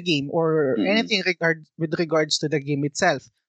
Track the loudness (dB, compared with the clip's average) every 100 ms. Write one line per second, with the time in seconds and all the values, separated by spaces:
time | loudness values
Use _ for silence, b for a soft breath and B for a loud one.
0 | 0 0 0 0 2 2 2 2 2 2
1 | 0 0 0 0 0 -2 -6 -6 -4 -2
2 | 0 0 0 -2 -2 -2 -2 -2 -2 0
3 | 0 0 -6 _